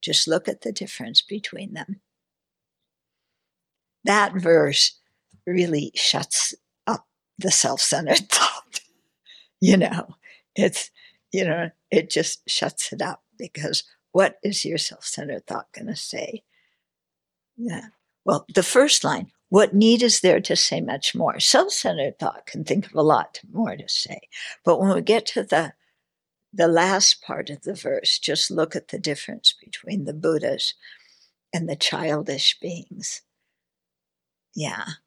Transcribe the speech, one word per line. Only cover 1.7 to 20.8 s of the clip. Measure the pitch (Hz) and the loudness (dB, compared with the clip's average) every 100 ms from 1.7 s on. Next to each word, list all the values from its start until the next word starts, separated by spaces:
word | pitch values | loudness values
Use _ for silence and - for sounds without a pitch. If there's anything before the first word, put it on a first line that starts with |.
them. | - - 202 _ _ _ _ _ _ _ _ _ _ _ _ _ _ _ _ _ _ _ _ | -12 -12 -12 _ _ _ _ _ _ _ _ _ _ _ _ _ _ _ _ _ _ _ _
That | - 202 202 | 2 4 4
verse | 185 175 165 147 143 - - _ _ _ _ | 0 4 6 6 2 0 0 _ _ _ _
really | - 180 175 156 139 - | -4 0 2 0 -2 -4
shuts | - - - - - - _ _ - | -2 -2 -2 -2 -2 -6 _ _ -6
up | 226 _ _ _ - | -6 _ _ _ -6
the | 185 | 0
self-centered | - 123 135 - 147 156 185 196 | 2 2 0 0 0 2 0 2
<laughs> | |
thought. | - - - - - _ _ _ _ _ - _ _ | 2 2 -2 -12 -14 _ _ _ _ _ -20 _ _
You | 185 190 | 4 6
know, | - 170 - - - - _ | 4 -2 -8 -14 -20 -20 _
it's, | - 190 - - _ - _ _ | 0 0 0 -10 _ -20 _ _
you | 190 | -2
know, | 185 160 170 _ _ | -2 -2 -4 _ _
it | - 165 | 0 0
just | - 160 - - | -2 -2 -6 -6
shuts | - - - - | -4 -4 -6 -8
it | - | -6
up, | - - _ _ | -8 -8 _ _
because | 180 - 156 160 - _ _ | -16 -10 -6 -6 -8 _ _
what | 180 190 - | 2 2 0
is | - 202 | -6 -4
your | - 165 | -4 -4
self-centered | - - - - 143 135 - | -6 -10 -12 -10 -8 -10 -8
thought | 110 - | -10 -10
gonna | - - 147 | -14 -12 -10
say? | - - - 226 _ _ _ _ _ _ _ _ _ _ _ - | -10 -10 -10 -12 _ _ _ _ _ _ _ _ _ _ _ -10
Yeah. | 233 170 - _ _ _ | -8 -8 -12 _ _ _
Well, | - 147 - | -2 -2 0
the | 180 | 0
first | 180 254 285 - | 2 4 6 4
line, | - 127 - _ _ | 0 -4 -8 _ _
"What | 190 202 | 4 6
need | 196 220 233 | 6 6 6
is | 240 - | 4 4
there | 185 180 | 6 4
to | 190 151 | 4 0
say | - - | 0 0